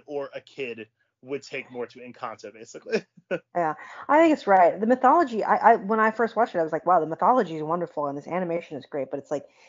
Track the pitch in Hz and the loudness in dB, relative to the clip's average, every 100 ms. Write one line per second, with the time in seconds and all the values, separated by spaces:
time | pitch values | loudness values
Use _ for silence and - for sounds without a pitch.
0 | - 143 139 135 - - 127 113 107 _ | -12 -12 -10 -14 -16 -12 -12 -12 -16 _
1 | _ _ 127 139 - 135 123 127 117 127 | _ _ -12 -12 -10 -14 -12 -12 -12 -14
2 | 123 117 120 107 104 110 113 - - 175 | -20 -14 -14 -12 -16 -18 -20 -18 -6 -6
3 | - _ - 175 - 175 160 - - - | -6 _ -10 -10 -6 -4 -4 -6 -12 -10
4 | - 302 330 302 - 190 170 180 220 254 | 2 4 4 2 4 6 6 4 0 2
5 | 262 320 285 220 - 202 208 233 196 220 | 4 4 2 -2 0 4 4 4 2 0
6 | 220 220 226 - 233 175 160 160 170 180 | 0 0 -2 0 0 0 -2 0 2 2
7 | 156 160 190 254 180 160 151 175 165 - | 2 0 2 2 0 -4 -4 -4 -4 -6
8 | 143 143 151 170 180 170 - 143 - 147 | -6 -6 -6 -6 -4 -6 -8 -14 -10 -8
9 | 131 143 - 143 - _ | -8 -8 -8 -8 -10 _